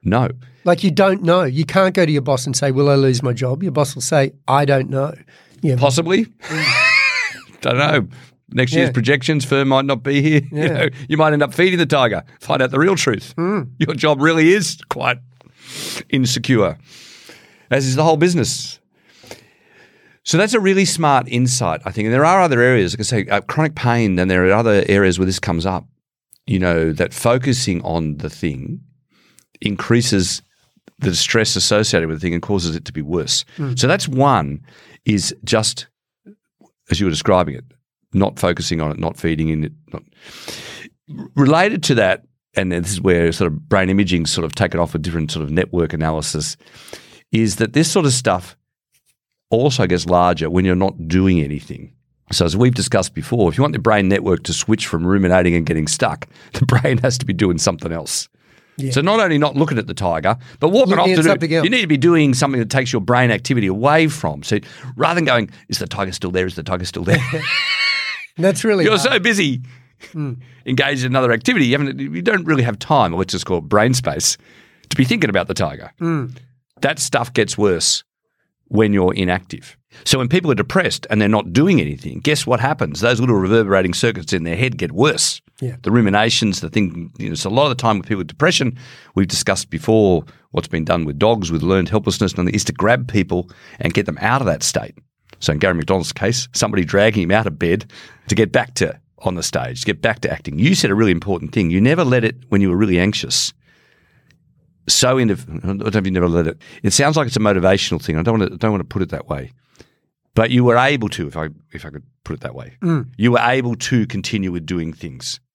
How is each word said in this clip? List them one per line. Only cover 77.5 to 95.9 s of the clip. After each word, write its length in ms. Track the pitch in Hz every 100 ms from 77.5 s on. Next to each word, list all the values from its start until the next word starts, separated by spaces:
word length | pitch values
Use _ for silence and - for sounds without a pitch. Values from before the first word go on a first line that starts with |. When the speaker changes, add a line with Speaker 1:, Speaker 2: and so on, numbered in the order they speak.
| -
Speaker 1:
worse 480 | 104 85 - - - _ _ _ _ _ _
when 260 | 104 110
you're 220 | 101 90
inactive. 640 | - 92 90 90 - - - _ -
So 140 | - 135
when 100 | 123
people 220 | 175 170
are 40 | 113
depressed 500 | 101 190 180 - -
and 140 | 107
they're 60 | 104
not 260 | 104 95
doing 260 | 87 165 165
anything, 380 | 76 71 76 65
guess 260 | - 151 -
what 140 | 123
happens? 400 | 127 151 90 73
Those 180 | 113 120
little 180 | 123 107
reverberating 580 | 92 113 104 98 92
circuits 380 | 87 120 107 78
in 80 | 95
their 140 | 82 82
head 200 | 127 127
get 160 | 85
worse. 480 | 78 143 - - - _ _
Speaker 2:
Yeah. 160 | 127 127
Speaker 1:
The 100 | -
ruminations, 680 | 117 107 101 113 - 110 90
the 80 | 82
thing, 420 | 110 98 85 85 -
you 140 | 104
know, 40 | 80
so 120 | 98
a 40 |
lot 100 | 113
of 60 | 147
the 100 | 127
time 160 | 120 104
with 80 | 87
people 120 | 104
with 80 | 87
depression, 500 | - 160 180 131 - - - -
we've 140 | - 98
discussed 420 | - - 95 -
before 540 | 80 - 110 104 87 78 - _
what's 180 | - -
been 160 | 82
done 220 | 80 85 78
with 120 | 71
dogs 320 | 104 117 87
with 120 | 82
learned 260 | 80 95 87
helplessness, 460 | 107 98 95 98
and 160 | 90 90
is 140 | 101
to 80 | -
grab 360 | - 95 127 123
people 380 | 107 90 87 90 - - -
and 140 | 85
get 100 | 87
them 140 | 98 73
out 220 | 104 131
of 40 | 117
that 140 | 78
state. 340 | - - 55 - _ _ _ -
So 140 | -
in 80 | 76
Gary 140 | 95
McDonald's 380 | 85 78